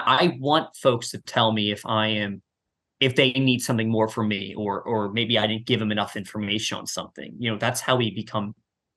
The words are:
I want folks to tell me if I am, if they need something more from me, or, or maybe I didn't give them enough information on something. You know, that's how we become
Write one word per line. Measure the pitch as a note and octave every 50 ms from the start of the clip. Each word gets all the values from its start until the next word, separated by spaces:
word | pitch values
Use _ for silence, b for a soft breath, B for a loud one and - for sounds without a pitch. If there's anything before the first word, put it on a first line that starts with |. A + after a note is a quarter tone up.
| -
I | A#2 C3 C3+ F3 F3 C3+ B2+
want | C3 C3+ D3+ D#3+ D#3 - -
folks | - - C3+ A#2+ A#2 - -
to | - A#2
tell | - - - B2+ A2+ A2+ A2
me | A2 G#2 G#2
if | G#2 G2+ -
I | - A#2 G#2+ G#2+ A2
am, | A2 G#2+ G#2 G2+ G2+ F#2+ _ _ _ _ _ _ _ _ _ _ _ -
if | C3+ C3+ A#2+
they | D3+ C#3 C3
need | B2 C3+ C3+ C3 B2+ A#2
something | - - B2+ A2+ A2+ A2+
more | A2+ A2 A2 A2
from | - - A2 G#2+
me, | G#2+ F#2+ G2 G2 G2
or, | - G#2 G2+ G2 F#2
or | - - A#2 A2 G#2 G2+ G2
maybe | A#2 A#2 A2+ A#2 G#2+
I | G#2 A2
didn't | A2+ A2+ A#2
give | - B2 G#2
them | A2 G#2+ G#2
enough | G#2 G2+ - - A2+
information | G2 - - G#2+ G#2 G2+ G#2 G#2+ G#2+ - G2+ G2+
on | G#2 -
something. | - F#2 D#2+ D#2 - - C#2+ - - -
You | A#2+ A#2
know, | A2 G#2
that's | A#2 A#2 B2+ -
how | - - -
we | - A#2 - -
become | G#2+ G#2+ - - A2 G#2 G#2 A2 _ _ _ _ _ _ _ _